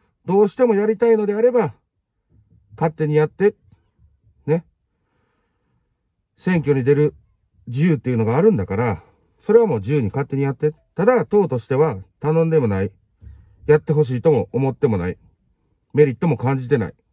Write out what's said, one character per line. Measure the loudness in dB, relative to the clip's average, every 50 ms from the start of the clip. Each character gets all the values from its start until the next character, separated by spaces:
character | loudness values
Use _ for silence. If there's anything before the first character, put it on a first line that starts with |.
| _ _ _ _ -6
ど | 0 2 2
う | 2 2
し | 2
て | 0 2
も | 2 2
や | 2 0
り | 0 0
た | 2 2 2
い | 2 2
の | 0
で | -2 0
あ | 0
れ | 2 2
ば、 | 2 0 -2 -2 -6 _ _ _ _ _ _ _ _ _ _ _ _ _ _ _ _ _ _ _ -8
勝 | -4 -4 -4 -4
手 | -4 -4
に | -2 0
や | 0 0
っ | -2
て。 | _ 0 -2 -2 -2 _ _ _ _ _ _ _ _ _ _ _ _ _ _ _ _ _ -4
ね。 | -4 -4 -4 -4 _ _ _ _ _ _ _ _ _ _ _ _ _ _ _ _ _ _ _ _ _ _ _ _ _ _ _ _ _ _ _ _ _ _ _
選 | -4 -2 -2 0
挙 | 0 0 0
に | 0
出 | 2 2 2
る | 2 2 0 -2 _ _ _ _ _ _ _ _ _ _
自 | -8 -4 0 0
由 | 0 0
っ | 0
て | -2 -2
い | -2
う |
の | -2 0
が | 0 0 2
あ |
る | 2 2
ん | 2
だ | 0 -2
か | -4 -4
ら、 | -4 -2 -2 -4 -6 -10 _ _ _ _ _ _ _ _
そ | 2
れ | 4 4
は | 4
も | 2 -2
う | -4
自 | -4 -2
由 | -2 -2
に | -2 -2
勝 | -4 -6 -6
手 | -6 -4
に | -4 -4
や | -4
っ | -4
て。 | -2 -4 -4 -4 _ _ _ _
た | -2 0
だ、 | 2 2 2 0
党 | 0 0 0 0
と | 0 -2 -6
し | -4
て | -2 0
は | 0 0 0 -2 -6 -12 _ _ _
頼 | -4 -2 0 0 2
ん | 2
で | 2 0
も | 0 0
な | 0 -2
い。 | -4 -6 -8 _ _ _ _ _ -20 -20 -20 -20 -20 _ _ _ 0
や | 0 0
っ | 2
て | 0 0
ほ | 0 0 0
し | -2 -2
い | -2
と | 0 0
も | 0 0 -2 -4
思 | -4 -4 -4 -4
っ | -4
て | -2 -2
も | -2 -2
な | -2 -4 -6
い。 | -8 -10 _ _ _ _ _ _ _ _ _ _ _ _ _ _
メ | 0 0 0
リ | 0
ッ | 0
ト | -2 -2
も | -2 -2 -2
感 | -2 -4 -4 -4
じ | -4 -4
て | -2 -2
な | -4 -6
い。 | -10 _ _ _